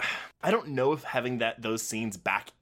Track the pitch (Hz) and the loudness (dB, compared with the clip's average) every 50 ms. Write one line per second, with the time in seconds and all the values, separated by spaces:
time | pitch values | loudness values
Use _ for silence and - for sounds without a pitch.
0 | - - - - - - - _ - 165 220 233 - 151 139 131 127 139 156 139 | -4 -4 -4 -6 -8 -12 -14 _ 2 2 2 2 0 -2 0 2 4 4 2 2
1 | - - - 127 120 123 127 117 117 113 - - 113 110 113 110 - - 113 110 | -2 -2 -2 0 0 0 0 2 0 0 0 -2 -2 0 0 0 -2 -2 -2 -2
2 | 117 110 98 90 - 104 92 104 - - - _ | -2 -2 -4 -2 0 0 0 0 -2 -6 -16 _